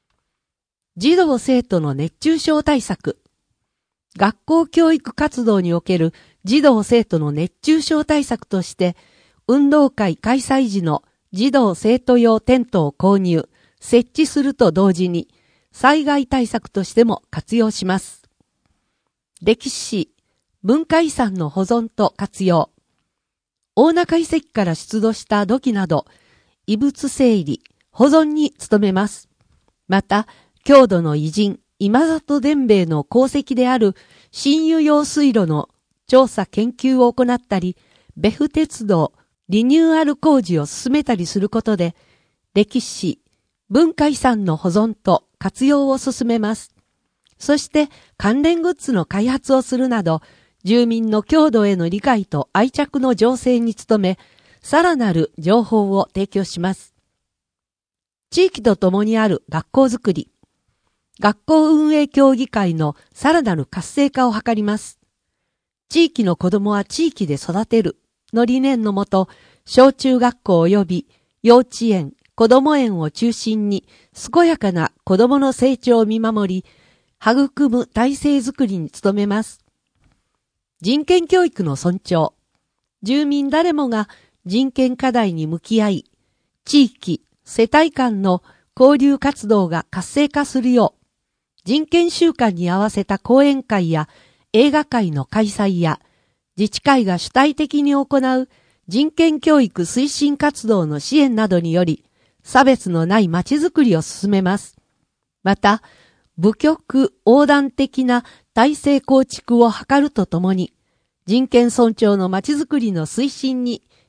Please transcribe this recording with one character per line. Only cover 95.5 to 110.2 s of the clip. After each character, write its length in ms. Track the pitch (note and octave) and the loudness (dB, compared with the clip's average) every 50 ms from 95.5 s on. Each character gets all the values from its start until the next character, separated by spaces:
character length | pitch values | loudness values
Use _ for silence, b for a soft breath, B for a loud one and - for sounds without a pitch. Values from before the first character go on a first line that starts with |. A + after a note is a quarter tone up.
| G3+ - G#3 G3 F#3+ F3 | -2 -2 -2 -2 -2 0
や、 200 | E3+ D#3+ D3+ - _ _ _ _ _ _ _ _ _ _ _ - | -2 -2 -2 -4 _ _ _ _ _ _ _ _ _ _ _ -4
自 120 | G#3 G#3 | -4 -4
治 120 | - - | -4 -4
会 240 | - C#4+ C#4 C4 A3+ | 0 0 2 2 2
が 120 | F#3+ F3+ E3+ | 0 -2 -4
主 120 | - - | -6 -4
体 260 | - C4 C4+ D4+ C#4 | 0 2 2 2 0
的 260 | - D#4 - - D4 | -2 -4 -4 -2 -2
に 120 | C#4+ C#4+ C#4+ | 0 0 0
行 100 | C#4 C#4 | 0 -2
う 460 | C4+ C#4+ C#4 C4 C4 C4 B3+ C4 - _ _ _ _ _ _ _ - | 0 -2 -2 0 0 -2 -2 -4 -6 _ _ _ _ _ _ _ -6
人 240 | E3+ A#3+ D4 D#4 | -2 -2 -2 -2
権 280 | - - - D#4+ D4+ D4 | 0 0 2 2 0 0
教 220 | - D#4+ D4+ C#4+ | 0 2 2 4
育 200 | B3+ F#3 - - | 2 0 -2 -6
推 260 | F3 E3+ - B3 C4+ D4 | -6 -4 -4 -2 -4 -4
進 300 | - - D4 C#4+ C#4+ C#4 | -2 -2 -2 -2 -2 -2
活 300 | - D4 D4 - - A3 | -2 -4 -4 -4 -2 -2
動 180 | A3 G3 E3+ | 0 0 0
の 140 | D3+ D3+ D3 | -2 -4 -8
支 180 | D3 - B3+ D#4 | -6 -2 0 2
援 180 | C#4+ C4+ A#3 | 2 2 0
な 120 | G#3+ A3 G3+ | 0 -2 0
ど 120 | F#3 F3 | 0 -2
に 140 | E3+ E3+ D#3+ | -2 0 0
よ 100 | F3 F3+ | 0 0
り、 220 | E3 D#3 - _ _ _ _ _ _ _ _ _ | 0 -2 -4 _ _ _ _ _ _ _ _ _
差 200 | - - B3+ C4+ | 0 2 4 4
別 260 | C4 C4 A#3+ - F#3 | 4 4 2 0 -4
の 180 | F3 E3 E3 E3+ | -2 -2 0 0
な 120 | G3 A3+ | 2 2
い 80 | G#3 E3+ | 0 0
ま 160 | E3 F3 F3+ | 0 -2 -2
ち 120 | - C4+ | -2 -2
づ 160 | D4 D4+ F4+ | -2 -2 -2
く 120 | - D#4+ D4 | 0 0 2
り 120 | A#3+ F3+ | 2 2
を 60 | D#3+ | 0
進 280 | D#3+ - - - - G3+ | -2 -6 -10 -6 -4 0
め 120 | G#3 F#3+ F#3 | 0 0 0
ま 160 | F3+ F#3+ G3+ | 0 -2 -4
す。 180 | - - _ _ _ _ _ _ _ _ _ _ _ _ _ _ - | -6 -12 _ _ _ _ _ _ _ _ _ _ _ _ _ _ -2
ま 120 | F#3+ G3 | -2 0
た、 260 | - - G3+ G#3 A3 b b b b b b b b b b b - | 2 2 0 0 0 b b b b b b b b b b b -2
部 160 | E3 G#3 G#3+ | 0 0 0
局 640 | - - D4+ D#4 - _ - - C4 C4+ - _ _ - | 2 0 0 0 -2 _ -4 0 0 0 0 _ _ 2
横 220 | G#3 A#3 C#4+ D4 C#4+ | 4 4 6 6 4
断 240 | D4 C#4+ C#4 C4+ | 4 2 0 -2
的 340 | - - C4+ C4 - - C4 | -2 -4 -4 -4 -2 -2 -2
な 180 | B3 B3 A#3+ A#3+ b b b b b - | 0 0 -2 -2 b b b b b 0
体 220 | - A3+ C#4+ D4+ | 2 2 2 2
制 260 | - - C#4+ C#4+ C4+ | 0 0 0 0 0
構 240 | - - C4+ C4 C4+ | 2 2 2 2 2
築 380 | - - - - - A#3+ A#3 A#3 | 0 -4 -12 -6 0 2 4 4
を 60 | A#3 | 2
図 320 | G#3 - - - C4+ C#4+ | 2 -2 -4 0 0 0
る 80 | C#4+ D4 | 0 0
と 160 | - - | -2 -4